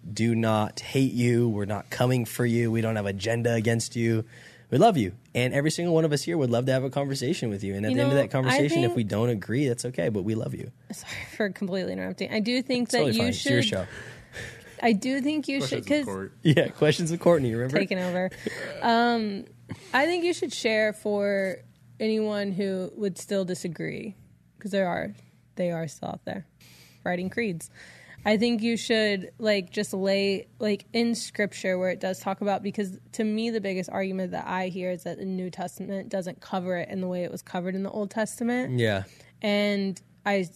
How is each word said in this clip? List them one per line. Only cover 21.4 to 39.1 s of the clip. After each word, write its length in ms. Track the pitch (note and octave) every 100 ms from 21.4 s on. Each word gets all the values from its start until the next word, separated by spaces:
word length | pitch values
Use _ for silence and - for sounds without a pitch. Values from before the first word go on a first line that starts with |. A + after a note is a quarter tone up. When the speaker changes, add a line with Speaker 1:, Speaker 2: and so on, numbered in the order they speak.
| F#3+ F3+ - - - -
Speaker 2:
anyone 520 | A3 A3 G#3+ G#3 G3+
who 400 | F#3 G3 F#3+ F#3 -
would 240 | G#3 F3+
still 260 | - G3+ F#3
disagree, 680 | F3+ F#3+ D#3 D#3+ - - F#3+ - - _ _
'cause 140 | G#3
there 160 | G3 F#3
are, 260 | E3+ G3 G3+ - _ _ -
they 140 | F3+
are 180 | E3+ D#3+
still 220 | - -
out 160 | - -
there 220 | - D#3+ _ - - - -
writing 260 | - F3+ F#3
creeds. 400 | G#3 A#3 E3 - - - - - - -
I 120 | G#3+
think 240 | A#3+ A#3
you 160 | A3+ A#3
should, 560 | - A3+ G#3+ G3+ F3 -
like, 320 | A3 G3+ F3+
just 240 | - G#3
lay, 540 | G3 F#3+ G3 G3 G3 - -
like, 280 | G#3+ G3+ -
in 200 | A#3 A#3
Scripture 640 | A#3 - - G#3 - F#3+ F#3
where 120 | F#3
it 100 | F3
does 200 | F#3+ F#3
talk 200 | - F#3+
about, 240 | G#3 G3
because 340 | G3+ - G3 F#3 -
to 100 | - G#3+
me 240 | G#3+ A3+
the 100 | A3+
biggest 300 | G3 F#3 F3+
argument 420 | - F#3+ F#3+ F3+
that 160 | E3+ -
I 220 | F#3 F#3
hear 220 | F3+ F3+
is 120 | F3+
that 140 | F3 E3
the 80 | F#3+
New 240 | F#3 F#3
Testament 580 | E3+ F3 - F#3+ G3 -
doesn't 320 | G3 F3+ F3
cover 380 | - G3 F3+ F3+
it 100 | E3
in 140 | G3
the 80 | F#3
way 160 | F3+ F3
it 60 |
was 100 | F#3
covered 340 | - F#3 F3 F#3
in 80 |
the 60 | G3
Old 220 | - G3+
Testament. 680 | - G#3+ - A#3 B3 B3+ B2+
Speaker 1:
Yeah. 240 | A2+ G2+ F#2+